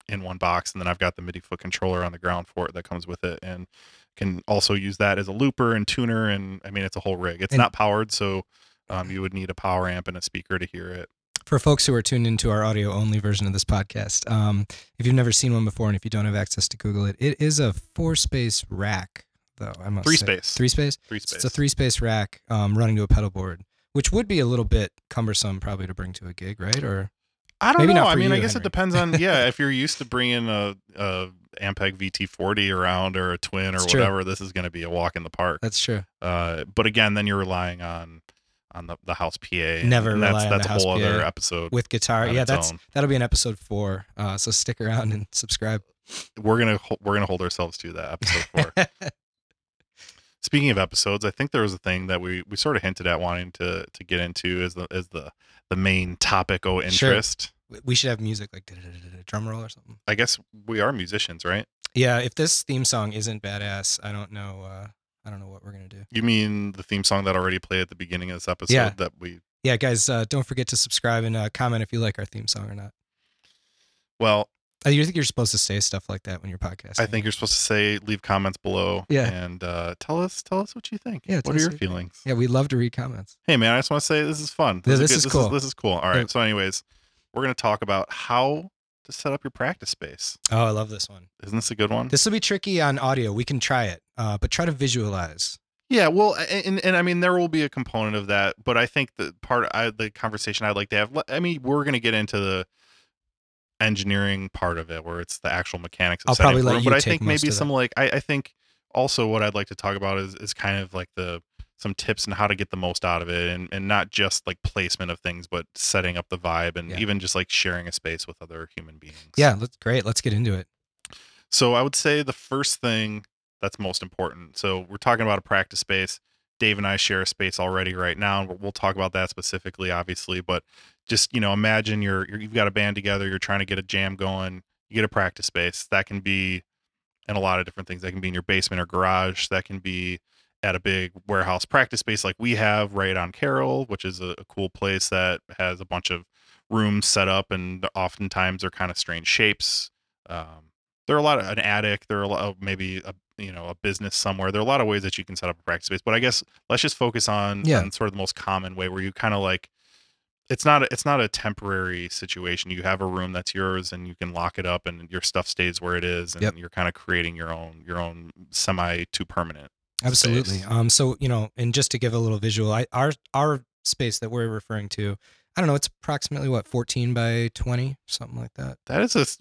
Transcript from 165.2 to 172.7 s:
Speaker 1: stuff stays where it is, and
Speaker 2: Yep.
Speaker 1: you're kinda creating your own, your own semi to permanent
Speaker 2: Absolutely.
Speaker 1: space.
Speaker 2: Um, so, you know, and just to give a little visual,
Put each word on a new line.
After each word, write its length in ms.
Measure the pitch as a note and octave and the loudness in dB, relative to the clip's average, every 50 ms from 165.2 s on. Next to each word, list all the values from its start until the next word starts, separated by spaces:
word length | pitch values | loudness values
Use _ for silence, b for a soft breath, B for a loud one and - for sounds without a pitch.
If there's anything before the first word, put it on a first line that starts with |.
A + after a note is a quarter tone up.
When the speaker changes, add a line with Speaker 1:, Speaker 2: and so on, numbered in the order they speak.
Speaker 1:
stuff 260 | - - - F#2 F2+ | -4 -2 -2 -2 -2
stays 320 | - - - F2+ F2+ F2 - | -2 -2 0 0 0 -2 -2
where 120 | F2+ F2+ F2+ | -4 -2 -2
it 80 | F2 F2 | 0 0
is, 300 | F2+ F2 F2 F2 F2 F2+ | 0 -2 -2 -4 -6 -4
and 80 | F2 | -2
Speaker 2:
Yep. 120 | G2+ G#2+ E2+ | -2 -2 -2
Speaker 1:
you're 140 | E2+ F2 F2 | -4 -14 -10
kinda 200 | - F#2 F2+ F2 | -4 -2 -2 -2
creating 440 | - - - - F#2 F2 E2+ E2+ E2+ | -2 -6 -4 -2 -2 -2 -2 -2 -6
your 160 | E2 E2 E2 | -8 -8 -8
own, 300 | E2 E2 E2 E2 E2 D#2+ D#2 | -8 -10 -10 -14 -18 -18 -12
your 120 | F2 F2 F2 | -8 -6 -4
own 320 | F2 E2+ E2 E2+ E2+ E2+ - - F2 _ | -4 -6 -8 -12 -18 -20 -20 -20 -20 _
semi 540 | - - - - F#2+ F2+ F2 F2 F2 F2 F2 - | -4 -2 0 0 2 2 2 0 0 -2 -4 -6
to 120 | - - F#2 | -6 -8 -8
permanent 440 | - - F2 E2+ E2 D#2 D2 C#2+ C2+ _ _ _ _ _ - | -4 -4 -4 -4 -4 -8 -14 -18 -20 _ _ _ _ _ -4
Speaker 2:
Absolutely. 560 | - B2+ B2 - - A#2+ A#2 B2 C3 F#2 G2 F#2+ | -2 2 2 4 4 4 2 2 0 -2 -4 -4
Speaker 1:
space. 80 | F#2+ - | -2 0
Speaker 2:
Um, 180 | A2+ A#2 A#2 A#2+ | 2 2 4 4
so, 280 | - - C#3 B2+ A#2 - | 4 4 4 2 0 -2
you 80 | C3+ B2+ | -2 0
know, 220 | B2 A2+ G#2+ G#2+ - | 0 0 -2 -4 -4
and 180 | - A#2+ A#2 A#2 | -4 -2 0 2
just 160 | C#3+ C3 - | 0 0 0
to 80 | - A#2 | 0 -2
give 160 | B2+ A#2 A2+ | 0 0 0
a 40 | A#2 | 0
little 200 | A#2 A2+ A2 G2+ | 0 0 0 0
visual, 340 | G#2 A2+ G#2 A2 A2 G#2+ | 0 -2 0 0 0 2